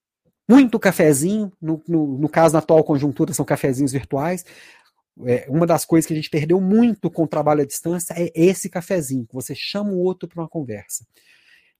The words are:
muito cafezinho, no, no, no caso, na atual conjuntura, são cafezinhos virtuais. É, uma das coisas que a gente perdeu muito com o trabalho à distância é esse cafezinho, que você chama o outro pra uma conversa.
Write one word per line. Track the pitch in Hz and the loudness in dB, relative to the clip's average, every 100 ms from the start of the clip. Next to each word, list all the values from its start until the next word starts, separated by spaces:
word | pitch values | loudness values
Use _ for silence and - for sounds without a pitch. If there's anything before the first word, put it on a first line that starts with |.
| _ _ _ _ - | _ _ _ _ 6
muito | 262 262 220 | 6 6 2
cafezinho, | 196 - 160 139 165 214 202 - | 0 4 4 4 2 -2 -4 -8
no, | 160 160 - | -6 -6 -2
no, | 165 151 131 | -2 -2 -2
no | 151 | -2
caso, | 165 165 | 2 4
na | 156 | 2
atual | - 160 | 4 4
conjuntura, | 156 147 143 - 160 | 4 0 -2 -2 -4
são | - | -2
cafezinhos | 139 147 147 127 143 | -2 -2 -2 -2 -2
virtuais. | 131 - 139 156 185 - - - _ _ _ _ _ 127 | -2 -6 -6 -4 -6 -10 -20 -20 _ _ _ _ _ -2
É, | 123 - | -2 0
uma | 143 170 | -2 0
das | 160 - | 0 2
coisas | 165 160 | 0 2
que | |
a | 156 | -4
gente | 151 | -4
perdeu | 160 156 185 | -4 0 0
muito | 185 214 240 208 175 | 2 4 2 0 -6
com | 170 | -4
o | 156 | -2
trabalho | 156 151 151 | 0 0 0
à | 143 | 0
distância | - 165 175 - 170 | -4 -6 -6 -6 -6
é | 175 | -6
esse | - 170 185 175 | 2 2 2 -4
cafezinho, | 185 - 190 127 131 117 | -10 -4 -4 -2 -6 -6
que | |
você | 127 - | -10 -10
chama | 143 - 202 208 | -10 -8 -6 -4
o | 185 | -2
outro | 180 185 175 | -2 -4 -10
pra | 170 | -10
uma | 160 | -10
conversa. | 170 131 104 - - - _ _ _ _ _ _ | -8 -8 -10 -12 -14 -16 _ _ _ _ _ _